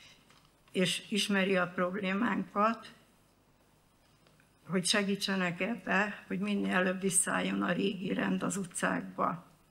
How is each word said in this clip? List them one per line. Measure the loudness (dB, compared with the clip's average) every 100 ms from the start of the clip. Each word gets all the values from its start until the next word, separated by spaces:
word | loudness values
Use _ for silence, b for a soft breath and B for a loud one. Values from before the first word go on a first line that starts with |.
| b b b -20 _ _ _
és | 0 0 0 -4
ismeri | -2 2 2 4 2
a | 2
problémánkat, | 0 -2 0 -2 0 0 0 -2 2 2 0 -8 -20 -20 _ _ _ _ _ _ _ _ _ _ _ _ _ _ _ -4
hogy | 0 2
segítsenek | 2 2 0 0 0 0 0
ebbe, | -2 -4 0 0 0 -4 -6
hogy | -4
minél | 0 0 2
előbb | 2 2 0
visszaálljon | 0 2 2 0 0 0
a | 0
régi | 2 0 -2 -2
rend | 0 0 0
az | 0 -2
utcákba. | -6 -2 -2 -2 -4 -2 -2 -2 -10 -20 _